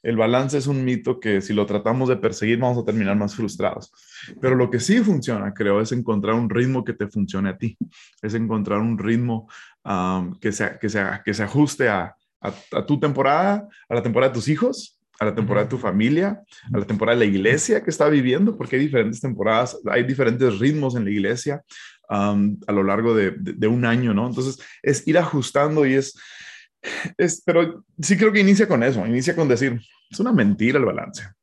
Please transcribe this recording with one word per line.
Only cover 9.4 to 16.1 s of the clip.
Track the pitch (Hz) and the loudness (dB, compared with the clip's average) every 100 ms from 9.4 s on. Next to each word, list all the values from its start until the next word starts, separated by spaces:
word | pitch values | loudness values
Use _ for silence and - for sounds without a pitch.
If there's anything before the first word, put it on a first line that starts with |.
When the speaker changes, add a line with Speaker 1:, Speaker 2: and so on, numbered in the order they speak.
| 110 - - _ | -8 -20 -20 _
Speaker 1:
am, | - 98 90 92 90 90 | -6 -2 -2 -2 -4 -6
que | 113 | -6
se, | 101 107 - | -2 -4 -4
que | 107 | -4
se, | 104 95 101 - | -2 -4 -4 -6
que | |
se | 101 | -4
ajuste | 101 139 147 - 123 | -2 2 0 2 0
a, | 101 82 _ _ _ | 0 -4 _ _ _
a, | 101 - - | -10 -10 -8
a | - 104 | -6 -2
tu | 147 | 0
temporada, | 151 131 135 151 190 208 208 - _ | 0 0 2 2 2 0 -6 -20 _
a | 117 | -4
la | |
temporada | 120 113 131 | 0 2 2
de | 123 | 0
tus | 110 | -2
hijos, | 151 247 269 - _ _ _ | 0 0 -2 -14 _ _ _
a | 107 | -2
la | 104 | -2
temporada | 107 104 117 | 0 0 0
de | |
tu | 131 | -2
Speaker 2:
Ujú. | 117 | -2
Speaker 1:
familia, | 95 117 | 0 2